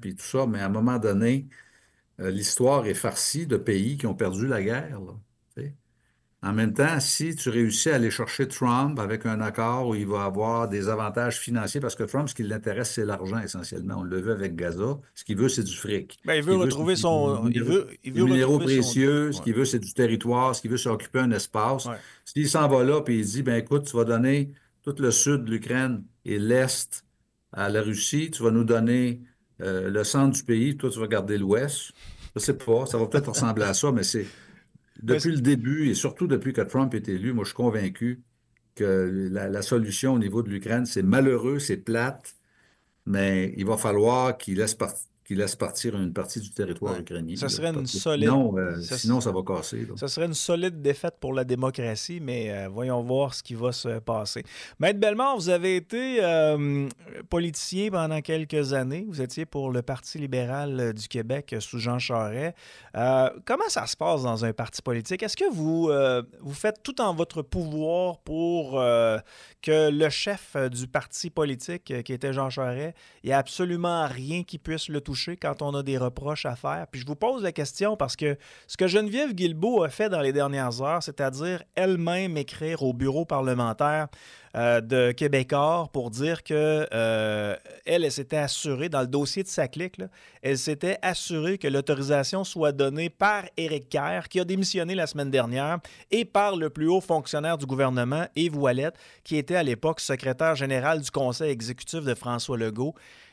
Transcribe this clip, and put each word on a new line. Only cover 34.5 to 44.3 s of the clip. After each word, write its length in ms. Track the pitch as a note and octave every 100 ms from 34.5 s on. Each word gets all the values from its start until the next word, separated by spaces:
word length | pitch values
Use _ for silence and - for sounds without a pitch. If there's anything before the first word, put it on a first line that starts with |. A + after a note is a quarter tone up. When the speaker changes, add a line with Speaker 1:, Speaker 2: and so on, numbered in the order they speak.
| - _ _ _ -
Speaker 2:
Mais 100 | A2
Speaker 1:
depuis 80 | C#3+
Speaker 2:
c'est 100 | E3
Speaker 1:
le 100 | D3+
début, 480 | B2+ B2+ A#2+ D3+ C#3+
et 40 |
surtout 320 | - C3+ - F3+
depuis 280 | A2+ C3+
que 80 | A#2+
Trump 320 | F#2+ C3 C3
est 120 | A2 G2+
élu, 240 | F#2 A#2
moi, 100 | A#2+
je 60 | G2
suis 60 | -
convaincu 640 | A#2+ G#2+ F#2+ - A#2+ B2 - _ _ _ _
que 540 | - G2+ F#2+ F#2 F#2+ F#2+
la, 160 | G2 G2
la 100 | G2+
solution 540 | G2 A#2+ G#2 F#2+ C3+
au 40 | B2
niveau 240 | G2+ A2
de 60 | A2+
l'Ukraine, 380 | G2 F#2+ A#2+ A#2+
c'est 160 | G2
malheureux, 560 | F#2+ C3 C3+ A#2+ B2+ C#3+
c'est 180 | C#3 F#2
plate, 580 | - A#2 B2+ - - - _ _ _ _ _ _
mais 480 | - G2 G2 F#2+ F#2+ G2
il 80 | G2
va 100 | G#2+
falloir 640 | A2 G2+ A2+ B2+ B2+